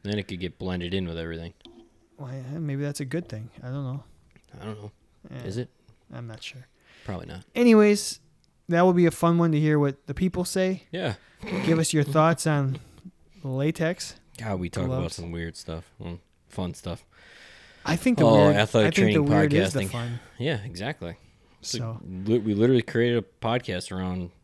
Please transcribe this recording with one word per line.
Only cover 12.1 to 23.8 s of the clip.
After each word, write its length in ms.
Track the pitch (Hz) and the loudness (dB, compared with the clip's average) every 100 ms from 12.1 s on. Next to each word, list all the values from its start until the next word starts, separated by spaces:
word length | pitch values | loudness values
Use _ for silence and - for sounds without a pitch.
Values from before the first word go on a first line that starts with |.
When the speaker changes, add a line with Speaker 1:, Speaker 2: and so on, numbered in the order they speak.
| 151 160 165 160 | 4 4 2 0
Speaker 2:
on 320 | 147 135 131 - - - _ _ - | 0 0 -4 -10 -20 -20 _ _ -14
latex 720 | 139 131 147 165 160 180 - - _ - | -8 -2 -2 0 -4 -4 -10 -16 _ -12
Speaker 1:
God, 220 | 110 95 | -6 -4
we 100 | 87 | -4
talk 160 | - 87 | -4 -4
about 140 | 87 | -2
Speaker 2:
gloves. 160 | 85 - | -4 -8
Speaker 1:
some 160 | 85 | -8
weird 240 | 85 82 - | -8 -8 -10
stuff. 300 | - 82 - _ | -12 -12 -12 _
Mm, 180 | 87 85 _ _ _ | -12 -12 _ _ _
fun 240 | - 87 | -8 -8
stuff. 320 | - 90 82 _ _ - - - - - - - | -8 -10 -12 _ _ -20 -20 -20 -20 -20 -10 -4
Speaker 2:
I 100 | 165 | 0
think 220 | 254 233 | 0 4
the 60 | 120 | 6
Speaker 1:
Oh, 100 | 107 101 | 8 8
Speaker 2:
weird, 80 | 101 | 6
Speaker 1:
athletic 300 | 107 117 104 | 2 4 4
Speaker 2:
I 80 | - | 4
think 0 | - | 4
the 60 | |
Speaker 1:
training 160 | 160 143 | 4 4
Speaker 2:
weird 240 | 151 151 | 4 4
is 200 | 147 190 | 4 2
the 60 | 147 | 0
Speaker 1:
podcasting. 80 | 95 | -4
Speaker 2:
fun. 300 | 120 120 120 - - | -4 -6 -8 -12 -6
Speaker 1:
Yeah, 240 | 131 127 | -4 -4
exactly. 520 | 107 87 110 156 85 90 _ _ _ _ | -6 -8 -8 -8 -10 -12 _ _ _ _
So 160 | - 117 | -10 -6
Speaker 2:
So. 240 | 113 113 - | -6 -8 -12
Speaker 1:
li-, 320 | 92 101 120 | -8 0 0
we 140 | 107 | 2
literally 280 | 104 120 127 | 2 4 4
created 360 | - - 120 120 | 2 0 2 2
a 280 | 101 _ 113 | -2 _ -2
podcast 460 | 123 - 90 | -2 -4 -8